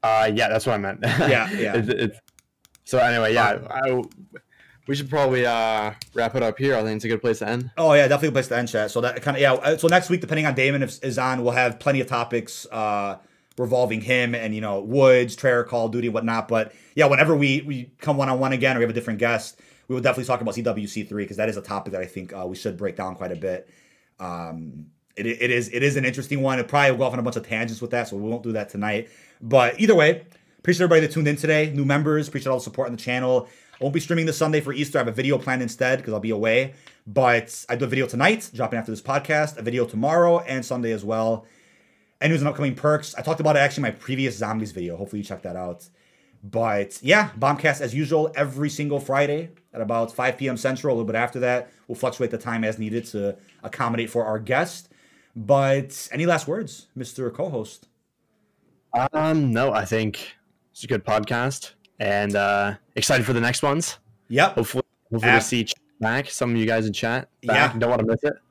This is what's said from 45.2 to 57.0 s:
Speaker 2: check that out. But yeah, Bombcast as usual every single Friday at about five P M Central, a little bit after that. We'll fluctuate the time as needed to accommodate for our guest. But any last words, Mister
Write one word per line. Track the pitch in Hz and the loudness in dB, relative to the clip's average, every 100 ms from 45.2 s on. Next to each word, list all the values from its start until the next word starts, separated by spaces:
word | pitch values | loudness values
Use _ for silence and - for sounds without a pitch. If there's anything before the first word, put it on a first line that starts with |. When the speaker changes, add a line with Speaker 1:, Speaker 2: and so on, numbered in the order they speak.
| 101 | -8
Speaker 2:
check | 92 | -10
that | 92 87 | -10 -8
out. | 90 87 - _ _ _ _ _ | -8 -10 -16 _ _ _ _ _
But | 101 113 113 101 98 - | -8 -2 0 0 -4 -6
yeah, | 131 202 202 110 | 2 2 2 0
Bombcast | 135 147 156 139 | 0 2 0 -2
as | 135 | -4
usual | 127 147 156 156 135 | -4 0 0 0 -2
every | 143 135 147 | -4 -2 -6
single | 147 147 143 | -4 -4 -4
Friday | 139 135 147 147 170 - _ | -2 0 0 -2 -6 -16 _
at | 120 | -8
about | 107 117 113 - | -4 -2 -2 -2
five | 127 123 | -4 -2
P | 135 | -4
M | 120 | -2
Central, | 135 131 147 | -2 -2 -2
a | 117 | -2
little | 110 | 0
bit | 113 | -2
after | 120 127 | -2 -2
that. | 123 123 123 _ _ | 0 -2 -4 _ _
We'll | 120 | -4
fluctuate | 127 120 120 | -4 -2 -4
the | 113 | -4
time | 123 113 | -6 -2
as | 110 107 | -2 -2
needed | 107 113 113 | -4 -6 -6
to | 107 101 95 _ _ | -4 -4 -4 _ _
accommodate | 95 - 123 117 113 | -14 -4 -2 -2 -2
for | 120 | -2
our | 110 110 | -2 -4
guest. | 110 127 180 - - _ _ _ _ 117 | 0 0 0 -6 -20 _ _ _ _ -14
But | 104 139 135 135 139 - - | 2 4 4 2 0 -10 -10
any | 131 170 | -4 0
last | 165 - | 0 0
words, | 175 - - - | -6 -6 -12 -16
Mister | - | -12